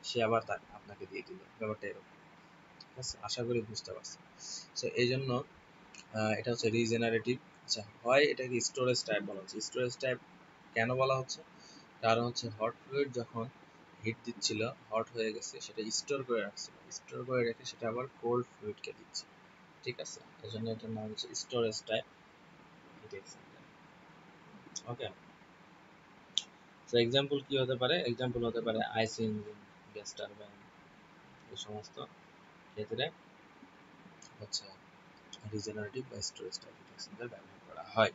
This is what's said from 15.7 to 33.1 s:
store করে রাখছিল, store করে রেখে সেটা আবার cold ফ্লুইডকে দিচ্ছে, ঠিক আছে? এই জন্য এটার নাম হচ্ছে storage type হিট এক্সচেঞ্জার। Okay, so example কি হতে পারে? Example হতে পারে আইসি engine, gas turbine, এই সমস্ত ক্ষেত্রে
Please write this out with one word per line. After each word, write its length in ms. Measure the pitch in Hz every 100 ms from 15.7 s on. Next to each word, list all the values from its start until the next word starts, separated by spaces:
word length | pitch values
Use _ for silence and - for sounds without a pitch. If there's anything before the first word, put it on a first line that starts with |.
| - 110
store 320 | 110 - 139
করে 180 | 127 117
রাখছিল, 500 | 101 - - - -
store 340 | - - 123 127
করে 180 | 127
রেখে 220 | 117 117 127
সেটা 220 | - 117
আবার 180 | 117 127 -
cold 240 | 117 120 120 -
ফ্লুইডকে 320 | 104 101 -
দিচ্ছে, 340 | - - - - - - - - -
ঠিক 160 | - -
আছে? 200 | - - - -
এই 60 | 110
জন্য 180 | 110 113
এটার 200 | 110 113
নাম 140 | 110
হচ্ছে 320 | 107 107 - -
storage 480 | - 123 117 107
type 220 | - 110 - - - - - - - - - -
হিট 100 | 427
এক্সচেঞ্জার। 500 | 494 - - - - - - - - - - - - - - 135 - -
Okay, 160 | 120 113 - - - - - - - - - - - - - - - - - -
so 60 | 120
example 420 | 117 135 139 143 139
কি 100 | 139
হতে 180 | 127 127
পারে? 260 | 127 175
Example 440 | 139 117 127 120 117
হতে 160 | 113
পারে 180 | 113 110
আইসি 400 | - 113 113 -
engine, 320 | 110 107 101 - - - -
gas 200 | 104 104
turbine, 380 | - 104 101 104 - - - - - - - - - -
এই 80 | -
সমস্ত 420 | - 104 107 - - - - - - - -
ক্ষেত্রে 380 | - 107 113 151